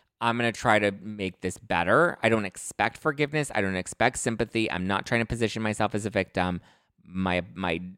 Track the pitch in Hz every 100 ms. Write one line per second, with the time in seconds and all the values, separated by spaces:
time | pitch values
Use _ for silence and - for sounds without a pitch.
0 | _ _ 117 117 120 107 123 107 104 98
1 | 104 104 95 - 92 - - 87 87 123
2 | 170 - 113 113 101 - - - 104 -
3 | 156 143 143 151 143 - 98 92 90 -
4 | 117 - 131 113 110 117 110 85 92 98
5 | - 117 113 117 113 110 110 104 107 107
6 | 104 98 95 - 90 87 - _ _ _
7 | - 90 92 90 87 92 92 85 90